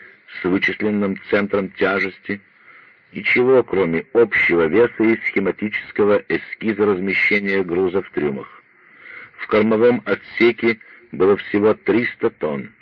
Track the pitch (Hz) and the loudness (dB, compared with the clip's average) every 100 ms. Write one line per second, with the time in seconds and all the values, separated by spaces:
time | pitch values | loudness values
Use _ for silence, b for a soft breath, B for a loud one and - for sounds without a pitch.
0 | B B B - 90 98 - 98 107 104 | B B B -8 -2 0 -2 -2 -2 -2
1 | 98 95 - 104 101 101 95 - 95 98 | -2 -4 -2 -2 0 -2 -4 -2 -2 0
2 | 95 - - 101 _ B B B B B | -4 -8 -10 -12 _ B B B B B
3 | B 95 - 123 123 131 113 92 85 82 | B -8 -2 0 4 4 2 0 0 -2
4 | - 117 110 - - 85 80 98 120 - | -2 2 2 2 0 2 2 2 2 2
5 | 110 110 - 107 95 - 107 - - - | 0 0 -2 -4 -2 -4 -6 -6 -6 0
6 | 104 101 - 82 - - 107 101 104 92 | 2 2 0 -6 -6 -8 -4 0 0 0
7 | 98 92 - 104 101 98 87 87 92 95 | -2 -2 0 0 0 -2 -2 0 0 -2
8 | - - 73 67 - - _ _ B B | -4 -4 -4 -4 -12 -20 _ _ B B
9 | B B B B - 107 110 110 120 120 | B B B B -2 0 2 4 4 2
10 | - 98 - - 117 117 113 113 B B | -2 -6 -6 0 2 2 0 -2 B B
11 | B - 92 98 - 104 107 104 - 107 | B 0 2 2 0 2 2 2 0 0
12 | 120 - 113 - 78 69 - - | 0 -2 -4 -4 -6 -6 -10 -14